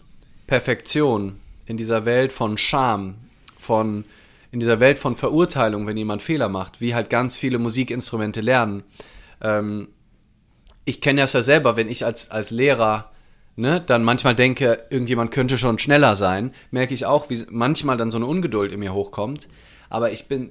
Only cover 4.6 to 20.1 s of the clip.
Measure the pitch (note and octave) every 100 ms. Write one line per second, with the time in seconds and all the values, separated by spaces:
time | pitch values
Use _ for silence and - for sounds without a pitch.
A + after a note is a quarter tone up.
4.6 | A#2 A2+ B2+ C#3+ C3+ A#2 B2+ D3+ F3 C#3
5.6 | A2+ G#2 G#2 A2 G#2+ G#2+ - D#3 G#2+ F#2+
6.6 | F#2+ - A#2+ A#2 G#2+ A#2+ B2 - C3+ A#2+
7.6 | A#2 A#2+ B2 A#2+ - A2+ G#2+ A2 A2 B2+
8.6 | A2 G2+ - - - - - - A2 G#2+
9.6 | G#2 G#2 G2 _ _ _ _ _ _ _
10.6 | - - - - D3 C#3 C3+ C3+ A#2 D#3
11.6 | C3+ A2 A2+ B2 A#2 A2+ - A2 G#2 A2+
12.6 | C#3 A#2+ A2 G#2+ - - - - - -
13.6 | B2 F3 E3+ A#2 A2+ B2 C3+ A#2 B2+ B2
14.6 | B2+ A2+ - C3+ A#2+ A#2+ A#2 C3+ C3 B2+
15.6 | A#2+ A2+ D3 D3 C3+ G2+ F#2+ F#2+ B2+ -
16.6 | - B2+ B2+ B2+ C3 C#3+ - A#2 - A2+
17.6 | C3+ D#3 D3 B2 A2+ A2+ B2 F3 E3+ G#2+
18.6 | G2+ G2+ G2 G2 G2 - G#2+ D3 - -
19.6 | - - - A2+ A#2